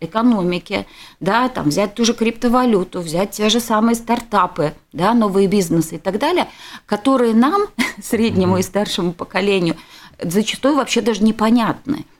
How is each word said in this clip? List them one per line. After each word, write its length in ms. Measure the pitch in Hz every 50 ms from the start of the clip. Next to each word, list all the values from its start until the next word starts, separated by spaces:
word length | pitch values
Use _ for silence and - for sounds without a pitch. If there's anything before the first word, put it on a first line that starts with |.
экономики, 840 | 165 165 - 220 233 247 226 196 175 180 180 175 - - 196 196 196 - - - - - - -
да, 300 | - 190 208 233 254 247
там, 220 | - - 147 147
взять 240 | 147 190 208 190 -
ту 100 | - 233
же 80 | 220
криптовалюту, 880 | 233 - 226 233 226 - 247 240 240 254 254 240 214 175 185 - - 180
взять 300 | 170 165 151 175 202 202
те 180 | - - 214 220
же 120 | 226 240
самые 340 | 226 - 220 214 226 233 233
стартапы, 800 | 233 - - 233 240 - - 214 196 185 175 - 170 147 156 - - _ _
да, 220 | - 147 180 214 240
новые 320 | 240 214 202 185 196 202
бизнесы 480 | 180 208 202 180 170 160 165 156 - 170
и 40 | 170
так 200 | - 196 185 214
далее, 280 | 269 320 359 330 - - - - - - - - _
которые 480 | - 208 214 - 269 269 247 247 226
нам, 300 | 220 226 247 294 403 403 415 - - -
<laughs> 240 | - - - 202
среднему 560 | - - 240 202 226 220 - 190 185 180 190 185
и 40 |
старшему 500 | 185 - - 196 214 - - - 170 180
поколению, 640 | 175 - - - - 185 196 202 196 190 175 165 - - - - - - - - - -
зачастую 520 | - 175 170 214 214 - - - - 269 311
вообще 260 | 269 233 - - 233
даже 240 | 214 240 220 190 214
непонятны, 800 | 220 214 - 214 226 240 247 220 175 135 - - - - - - _ _